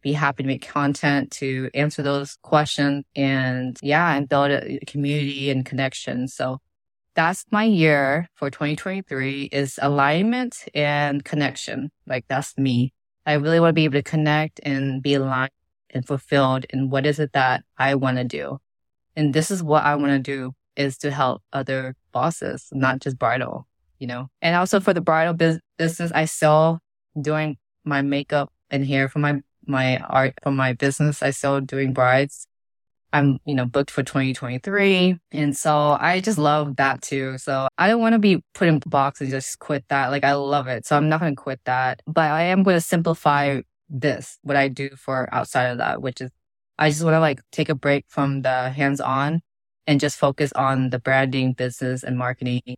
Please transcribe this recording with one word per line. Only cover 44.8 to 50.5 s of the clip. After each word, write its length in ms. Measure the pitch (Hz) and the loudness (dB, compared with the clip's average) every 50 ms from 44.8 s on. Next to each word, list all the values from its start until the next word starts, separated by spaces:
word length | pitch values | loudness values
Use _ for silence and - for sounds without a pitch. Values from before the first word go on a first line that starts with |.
| 135 135 139 | -8 -10 -10
for 320 | 135 - - 131 131 127 - | -12 -8 -4 -4 -4 -2 -2
outside 340 | - 123 - - - 131 127 | -4 -4 -4 -2 -2 0 0
of 120 | 123 123 | 0 -2
that, 240 | 120 117 - - - | -2 -2 -2 -2 -4
which 180 | 135 131 127 - | -6 -8 -8 -8
is 120 | 127 127 - _ _ _ _ _ _ _ _ - | -12 -14 -14 _ _ _ _ _ _ _ _ 0
I 100 | 156 156 | 2 2
just 140 | 147 151 170 | 2 2 2
wanna, 160 | 160 156 160 | 2 4 4
like, 220 | 160 151 139 - - _ | 4 2 0 -2 -8 _
take 180 | - - 151 - | -4 -4 -2 -2
a 60 | 156 | -2
break 300 | 135 - 143 143 143 - | -2 0 0 0 0 -2
from 340 | _ - 156 143 139 139 135 | _ -4 -2 -2 0 0 0
the 300 | 131 131 127 127 127 131 | 0 0 0 0 -2 -4
hands-on 720 | 131 139 139 139 139 139 131 127 131 135 139 147 160 165 - _ _ _ _ _ _ _ - | -2 -2 -2 -2 -2 -2 -2 -2 0 0 0 0 -2 -2 -4 _ _ _ _ _ _ _ -2
and 140 | - 147 139 | 0 2 2
just 180 | 147 147 - | 2 0 0
focus 340 | - 151 143 135 - 147 135 | 0 0 0 2 0 -2 -2